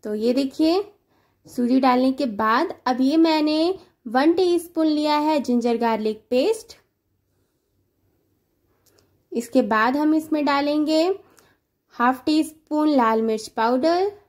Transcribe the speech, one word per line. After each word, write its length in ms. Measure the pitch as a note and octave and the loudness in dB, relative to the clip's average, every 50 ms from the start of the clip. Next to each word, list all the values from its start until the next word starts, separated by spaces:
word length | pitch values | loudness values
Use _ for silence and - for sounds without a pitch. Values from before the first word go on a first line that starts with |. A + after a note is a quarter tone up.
| - | -8
तो 120 | A3 G#3 | -8 -6
ये 180 | G#3+ G#3+ A#3+ B3 | -2 0 0 0
देखिए, 500 | C4 C#4 C4+ - - D#4 D#4+ E4 F#4+ G#4 - _ _ _ _ _ _ _ _ _ _ _ - | 0 -2 -4 -2 0 0 2 2 0 -2 -6 _ _ _ _ _ _ _ _ _ _ _ -16
सूजी 320 | - - A#3+ A#3+ B3+ C4 | -6 -4 -2 2 2 2
डालने 320 | C4 C4+ B3 B3 B3+ C4 | 4 2 2 2 2 0
के 140 | C4 C4+ D4 B3 | 0 -2 -4 -6
बाद 460 | G#3 G3+ A3 A3 A3 B3 E4 - - - _ B3 | -4 -4 -2 0 0 0 0 -2 -6 -8 _ -4
अब 100 | B3+ B3+ | -2 0
ये 180 | C4 C4+ D4 D#4+ | 0 2 4 4
मैंने 580 | E4 E4 D#4 D#4 D4+ D4+ D4+ D#4 D#4+ F4 F#4+ F#4+ - _ _ _ _ A#3 | 4 4 2 2 0 0 0 0 0 -2 -2 -6 -10 _ _ _ _ -4
वन 260 | G#3+ B3+ C4+ D#4+ E4+ | -2 2 2 2 2
टीस्पून 540 | F4+ F#4+ F4+ F4 E4+ E4+ - - D#4+ D#4+ D#4 | 2 2 0 0 -2 -2 -6 -4 -2 0 0
लिया 280 | D4+ D4 D4+ D4+ D4 D4 | 0 0 0 0 0 0
है 220 | D4 D4+ D#4 D4+ | 0 0 0 -2
जिंजर 360 | - - B3 A#3+ A3+ A#3+ A#3 A#3 | 0 0 -2 0 0 0 -2 0
गार्लिक 440 | A#3 A#3 A3+ G#3+ G#3+ G#3+ G#3+ G#3+ _ _ | 0 -2 -2 -2 -2 -4 -6 -6 _ _
पेस्ट। 460 | - B3 C#4 G4 A4+ A4 - - - _ _ _ _ _ _ _ _ _ _ _ _ _ _ _ _ _ _ _ _ _ _ _ _ _ _ _ _ _ _ _ _ _ _ _ _ _ _ _ _ _ _ _ _ _ _ _ _ _ _ _ | -2 0 0 0 -2 -4 -6 -20 -20 _ _ _ _ _ _ _ _ _ _ _ _ _ _ _ _ _ _ _ _ _ _ _ _ _ _ _ _ _ _ _ _ _ _ _ _ _ _ _ _ _ _ _ _ _ _ _ _ _ _ _
इसके 300 | - C4+ A#3+ - - C4 B3 | -8 -8 -8 0 0 0 0
बाद 340 | G3+ A3 G#3+ A3 A#3+ C4 C#4+ | 2 0 0 0 0 0 0
हम 160 | D4+ D4+ D#4 | 0 2 0
इसमें 280 | D#4 D#4 D#4 D#4 D4+ D4 | 0 0 -2 -4 -2 0
डालेंगे 560 | C#4+ C#4+ C#4 C#4+ D4 D4 D4+ D4+ D4 D#4 D#4 D#4+ F4+ G4 G4 - _ _ _ _ _ _ _ _ _ _ _ _ _ _ | 0 0 0 0 0 0 -2 0 0 2 0 2 0 -2 -4 -8 _ _ _ _ _ _ _ _ _ _ _ _ _ _
हाफ 280 | - A#3+ B3 C4 B3+ - | -2 0 0 0 0 -2
टी 180 | - D4+ D#4 D#4 | 0 0 0 0
स्पून 460 | D#4 - _ _ _ D4+ D4+ D4+ D4+ | -2 -6 _ _ _ -2 0 0 2
लाल 320 | D4+ C4+ A#3 A3 A3+ A3+ | 2 2 2 2 2 0
मिर्च 260 | A3+ A3+ A3 G#3+ A3 - | 0 0 -2 -4 -6 -10
पाउडर 600 | _ - A3+ A3+ B3 C4 B3 D#4+ E4+ F4 F#4+ G#4 G4+ - _ | _ -2 -2 0 0 2 2 0 0 2 0 -2 -4 -8 _